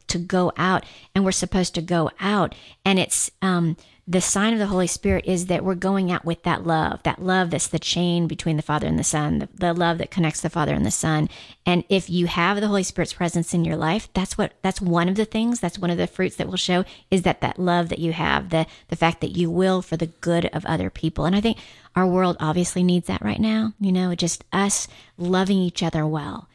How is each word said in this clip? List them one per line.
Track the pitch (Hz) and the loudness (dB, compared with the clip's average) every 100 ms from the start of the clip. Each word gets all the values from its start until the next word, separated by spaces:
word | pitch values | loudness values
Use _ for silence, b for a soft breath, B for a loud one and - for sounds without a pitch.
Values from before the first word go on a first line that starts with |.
| - | -6
to | 175 | -6
go | 175 185 180 - | 0 2 2 2
out, | 180 185 B B B | 2 2 B B B
and | 190 | 0
we're | 190 | 2
supposed | 180 180 196 175 - | 2 0 0 0 -2
to | |
go | 165 175 156 - | -2 0 0 -2
out. | 196 208 165 B B B | -2 0 0 B B B
And | 196 185 | 2 2
it's, | - - - - | 2 -2 -4 -2
um, | 190 180 165 160 b b - | 0 2 0 -2 b b -2
the | 180 | 0
sign | 180 196 214 | 0 0 2
of | 226 | 0
the | 202 | 0
Holy | 185 180 | 0 0
Spirit | - 202 190 - | 0 0 0 2
is | 185 180 | -2 0
that | 170 | -2
we're | 185 180 | 0 -2
going | 190 196 185 | 0 0 0
out | 180 165 | -2 -2
with | 165 | -4
that | - - 165 | -2 -2 0
love, | 160 165 - | 0 0 -2
that | 160 - | -4 -2
love | 185 185 180 | 0 0 0
that's | 170 - | -2 -2
the | 160 | -4
chain | - - 175 175 165 | -2 0 2 2 0
between | 160 170 151 | -2 -2 -2
the | |
Father | - 147 156 | 0 -2 0
and | 160 | 0
the | |
Son, | 156 151 151 156 | 0 0 0 -2
the, | - | -4
the | - 180 | -2 -2
love | 170 170 170 | 2 0 0
that | - | -2
connects | - 160 - | 0 0 0
the | 165 | -4
Father | 170 147 | -2 0
and | 147 | 0
the | - | 0
Son. | - 160 151 156 B B B | 0 0 2 0 B B B
And | - 175 - | 0 2 2
if | 196 180 | 0 0
you | 175 175 | 0 0
have | - 170 208 | 0 0 0
the | 208 | 0
Holy | 202 | 0
Spirit's | 185 - 165 | -2 -2 -4
presence | - 175 170 170 | -2 -2 0 0
in | 175 | 0
your | 165 160 | 0 0
life, | 156 202 - - | 0 -2 -2 -4
that's | 190 - | -4 -2
what, | 208 _ | -4 _
that's | 190 - | -4 -2
one | 185 170 180 | 0 2 2
of | 196 | 2
the | 214 | 0
things, | 220 226 240 | 0 0 0
that's | 175 208 | -2 -2
one | 175 | -2
of | 170 | 0
the | 175 | -2
fruits | - 180 - | -2 -4 -2
that | - | -6
will | 185 | -4
show, | - 202 - B B | 0 0 0 B B
is | 190 | 0
that, | 175 - | 2 0
that | - - | -2 -2
love | 180 175 170 | 0 2 0
that | - | -2
you | 160 | -2
have, | 165 160 143 190 | -2 0 0 0
the, | 165 - B B | -2 -2 B B
the | 160 | 0
fact | 165 165 | 0 0
that | - 180 | -4 -2
you | 170 | 0
will | 170 190 185 | 2 2 2
for | 180 160 | -2 -4
the | 160 | -4
good | - 170 170 - | -4 0 0 0
of | 156 - | -2 -2
other | 165 185 | -2 -2
people. | - 160 - 151 | -2 -4 0 0
And | 196 | 2
I | |
think | 226 - B B B - | 2 -2 B B B 0
our | 185 | 2
world | 180 185 175 | 4 2 0
obviously | 156 175 180 185 | 0 0 0 2
needs | 180 180 - | 4 2 0
that | - | -4
right | 208 - | -2 0
now, | 220 220 220 - | 0 0 -2 -2
you | 196 | 0
know, | 185 180 170 | 2 0 0
just | 175 - - | -2 -4 -4
us | 180 196 - - B B B | 0 0 0 -6 B B B
loving | 180 185 190 196 | 0 2 2 2
each | 180 - | 0 0
other | 165 160 156 | -2 0 0
well | 156 143 - - | -2 -6 -10 -14